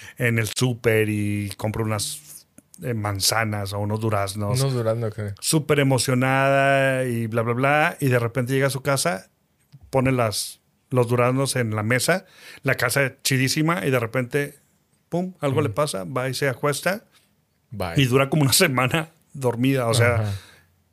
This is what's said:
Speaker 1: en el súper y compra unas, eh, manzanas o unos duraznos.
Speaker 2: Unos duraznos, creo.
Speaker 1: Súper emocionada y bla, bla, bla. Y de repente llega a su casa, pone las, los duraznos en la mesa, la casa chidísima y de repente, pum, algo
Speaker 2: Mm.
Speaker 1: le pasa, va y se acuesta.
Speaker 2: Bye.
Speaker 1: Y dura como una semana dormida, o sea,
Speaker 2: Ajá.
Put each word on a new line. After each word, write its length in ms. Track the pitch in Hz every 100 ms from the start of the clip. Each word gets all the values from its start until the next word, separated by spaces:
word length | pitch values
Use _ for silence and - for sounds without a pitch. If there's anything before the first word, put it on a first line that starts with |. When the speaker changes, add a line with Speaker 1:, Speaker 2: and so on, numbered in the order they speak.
| - -
Speaker 1:
en 200 | 123 117
el 100 | 110
súper 600 | - 127 117 117 110 107
y 420 | 104 104 104 101 -
compra 260 | 107 110
unas, 640 | 110 104 - - - - - _ _ -
eh, 120 | 151
manzanas 800 | 113 104 98 - 113 110 104 98
o 60 | 101
unos 220 | 104 107
duraznos. 600 | 113 104 98 104 101 123
Speaker 2:
Unos 120 | 135
duraznos, 400 | 127 110 117 110
creo. 200 | 104 104 98
Speaker 1:
Súper 380 | - 160 - 147
emocionada 1200 | 135 131 - 127 131 135 135 139 139 139 135 131
y 220 | 127 117 113
bla, 160 | 117
bla, 100 | 117
bla. 420 | 120 139 151 165 -
Y 80 | 139
de 100 | 123
repente 340 | 117 131 120
llega 140 | 135 135
a 40 |
su 120 | 131
casa, 480 | 143 135 170 185 - _ _ _ _ - -
pone 200 | 135 131
las, 480 | 127 110 101 - - _ _ _
los 180 | 127 117
duraznos 460 | 123 123 131 135 127
en 200 | 113 107
la 60 |
mesa, 420 | 107 127 - 185 - - - -
la 120 | 135
casa 400 | 123 127 139 135 -
chidísima 640 | - 131 131 156 156 180 143
y 40 |
de 100 | 127
repente, 580 | 113 131 120 143 143 - _ _ _ _ _
pum, 260 | 170 185 -
algo 200 | 143 135
Speaker 2:
Mm. 40 |
Speaker 1:
le 60 | 143
pasa, 340 | 104 147 95
va 240 | 165 127 131
y 60 |
se 140 | 120 139
acuesta. 560 | 123 147 139 180 202 - _ _ _ _ _ _
Speaker 2:
Bye. 220 | 98 90 85
Speaker 1:
Y 100 | 127
dura 220 | 131 135
como 140 | 147
una 100 | 135
semana 580 | - 139 123 127 165 - _ _
dormida, 520 | 143 127 113 131 135 117
o 80 |
sea, 200 | 113 120 117
Speaker 2:
Ajá. 160 | 104 98 - - _ _ _